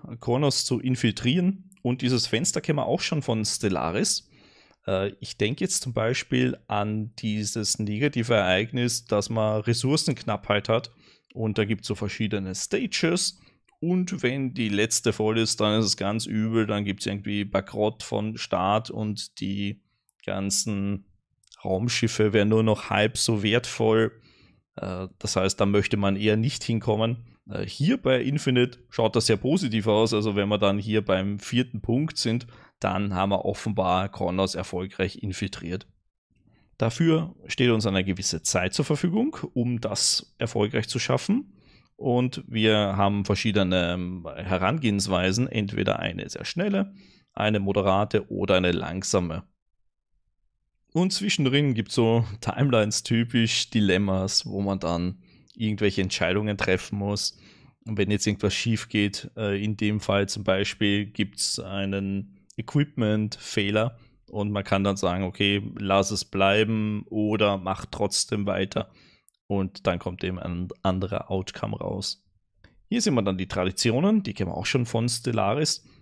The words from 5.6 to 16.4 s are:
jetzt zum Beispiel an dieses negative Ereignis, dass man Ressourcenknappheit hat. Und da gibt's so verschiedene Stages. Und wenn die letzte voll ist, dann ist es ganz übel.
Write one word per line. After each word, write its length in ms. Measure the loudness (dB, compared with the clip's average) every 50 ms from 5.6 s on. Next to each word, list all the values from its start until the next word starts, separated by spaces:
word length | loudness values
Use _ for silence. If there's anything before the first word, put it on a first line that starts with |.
| -2
jetzt 180 | -2 -2 -4 -4
zum 100 | -4 -4
Beispiel 680 | -2 0 0 0 -2 -2 0 0 2 2 0 -2 -4 _
an 480 | -4 -4 -2 -2 -2 -2 -4 -6 -6 -8
dieses 640 | -6 -4 -4 -2 -2 -2 -4 -4 -4 -4 -2 -2 -2
negative 560 | -2 -4 -2 0 0 0 0 0 0 2 2
Ereignis, 720 | 2 4 4 2 2 2 0 -2 -2 0 0 -2 -4 -2
dass 260 | 0 0 0 0 0
man 300 | 0 0 0 2 0 0
Ressourcenknappheit 1080 | 0 0 0 0 2 2 0 2 2 0 -2 -2 -4 -4 -6 -4 -2 0 0 0 2 2
hat. 240 | 0 0 0 -4 -12 _ _ -20 _ _ _ _ -8
Und 240 | -4 -4 -2 0 0
da 60 | 0
gibt's 240 | 0 -2 -4 -4 -6
so 60 | -6
verschiedene 600 | -4 -4 -6 -4 -2 -2 -2 -2 -4 -4 -6 -6
Stages. 840 | -6 -4 -2 -2 -2 -2 -2 -2 0 0 0 0 0 -2 -4 -6 -8 _ _ _ _ _ _ _ _
Und 420 | -2 0 2 2 0 -2 -2 -2 -2
wenn 320 | -2 0 0 -2 -4 -2
die 140 | -2 -2 0
letzte 440 | 2 2 2 2 0 0 0 0 0
voll 260 | 2 2 2 2 2
ist, 220 | 2 0 0 0
dann 200 | 2 2 4 2
ist 60 | 2
es 100 | 2 0
ganz 300 | 0 -2 -2 -2 -2 -4
übel. 400 | -2 -2 -2